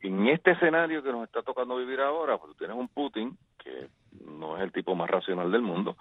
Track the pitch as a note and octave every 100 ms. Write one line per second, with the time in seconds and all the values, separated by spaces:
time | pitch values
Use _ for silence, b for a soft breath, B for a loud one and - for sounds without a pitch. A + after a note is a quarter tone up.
0 | G2 F#2+ A2+ E3+ F#3 F3 E3+ E3 E3 D#3
1 | C3+ A#2 A2+ A#2 C3 B2+ B2 B2+ B2+ C3
2 | C#3 D#3+ D3+ G#2+ D2+ - E2 A#2 B2 D3
3 | C#3 A2 B2 F#3+ _ - - B1+ C2 _
4 | _ - D2+ D2+ D#2 F2 F#2+ - F#2 F2+
5 | E2+ F#2 - F2+ F2 A2+ A2 F2 - -